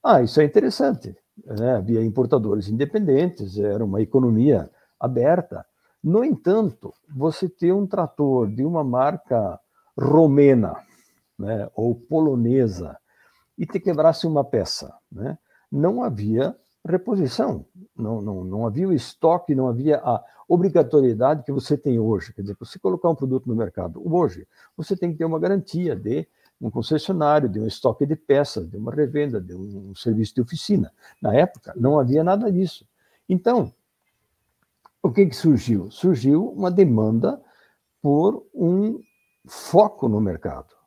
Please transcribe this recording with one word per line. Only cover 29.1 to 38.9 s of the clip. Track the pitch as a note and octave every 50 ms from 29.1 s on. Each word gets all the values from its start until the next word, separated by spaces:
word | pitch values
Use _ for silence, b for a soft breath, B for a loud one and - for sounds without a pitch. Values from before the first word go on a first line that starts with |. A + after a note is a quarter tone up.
| D3 D3 D3 C#3+ A#2+ G2+
de | F2+ F2 F2+
um | F#2 F#2+ G#2 G2+ G2 G2 G2 F#2+
serviço | - - A#2+ A2 G#2+ A2 G#2 -
de | -
oficina. | A#2+ A#2+ - D#3 - - G#3 F3 - - _ b b b b b
Na | - G#2+ G#2
época, | B2+ D#3+ F3+ - - _ - -
não | B2 A#2 B2+ D3 D3+
havia | C3+ A#2+ C3 D3+ D#3+
nada | F3 F#3+ G#3 A#3+ A3 F#3
disso. | F3 F#3+ E3+ - - _ _ _ _ _ _ _ _ _ _
Então, | F#3 F3+ - A#3 A#3+ A#3+ D#3 F2+ - _ _ _ _ _ _ _ _ _ _ _ _ _ _ _ _ _ _ _ _ _ _ _ _ _ -
o | - A#2
que | G3+ G3
que | E3+ A#2+
surgiu? | - - E3 D3 A2+ - - A2+ G2 F2 G#2
Surgiu | - - - F#3 F3+ A#2+ G#2 C3+ C#3+ D#3+ G3+ B3
uma | - - G3 F3+
demanda | F3+ F#3 G3 D#3 A#2+ A2 G#2+ A2 A2 A#2 A2 - C#4 C#4+ b b b b b b b b b _ _ _
por | - C#3+ C#3+ D3 E3 G3+ - - - _ _
um | C#4 F#3+ E3+ F3+ F#3+ G#3 A3